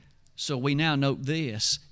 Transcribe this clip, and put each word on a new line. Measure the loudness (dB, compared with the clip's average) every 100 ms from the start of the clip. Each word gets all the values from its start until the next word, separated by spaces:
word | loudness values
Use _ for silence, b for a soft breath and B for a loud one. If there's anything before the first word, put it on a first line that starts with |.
| b b b -10
So | -4 -2
we | 0 2
now | 2 2
note | 2 0 -2
this. | -2 -2 -2 -2 -2 -6